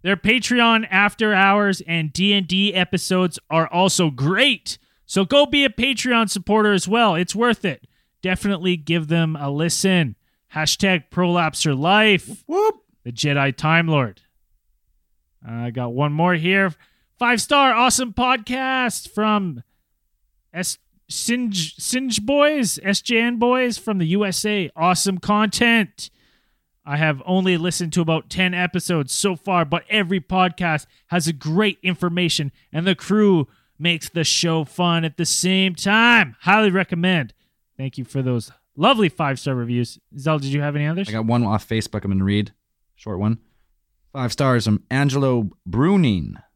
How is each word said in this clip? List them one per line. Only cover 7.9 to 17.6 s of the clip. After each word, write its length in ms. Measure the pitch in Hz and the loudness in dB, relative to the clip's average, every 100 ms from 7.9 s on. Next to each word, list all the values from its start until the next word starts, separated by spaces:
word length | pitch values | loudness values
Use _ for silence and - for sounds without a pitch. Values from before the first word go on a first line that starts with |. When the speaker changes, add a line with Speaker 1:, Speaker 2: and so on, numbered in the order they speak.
| _ _ _ | _ _ _
Speaker 1:
Definitely 540 | 185 180 202 190 185 180 | -4 -2 -2 -2 -2 -2
give 300 | 147 170 151 | -2 -2 0
them 280 | 170 165 156 | 0 0 -2
a 120 | 143 | -4
listen. 680 | 143 165 - 190 185 143 101 _ _ _ 156 | -2 -2 0 2 2 0 -4 _ _ _ -4
Hashtag 500 | 151 - 196 185 - | -2 0 0 0 -2
Prolapse 540 | - 180 175 160 - 160 | -2 0 0 -2 -2 -2
Your 100 | 131 | 0
Life. 680 | 160 208 220 196 - 240 - | 2 4 4 2 -2 -18 -6
Speaker 2:
Whoop. 360 | 349 440 - _ _ | 0 0 -2 _ _
Speaker 1:
The 80 | 120 | -14
Jedi 440 | 123 147 143 139 131 | -4 -2 0 0 -2
Time 320 | 156 165 165 | 0 2 2
Lord. 340 | 151 120 - _ _ _ _ _ _ _ _ _ _ _ _ - | 0 0 -6 _ _ _ _ _ _ _ _ _ _ _ _ -12
Uh, 60 | |
I 160 | 117 120 | -8 -6
got 220 | 117 123 | -6 -6
one 180 | 120 147 | -2 -2
more 220 | 147 175 175 | 2 2 2
here. 380 | 170 196 190 151 _ _ _ _ | 2 2 0 -4 _ _ _ _
"Five 240 | 247 240 | -2 0
star, 320 | - 285 | 2 4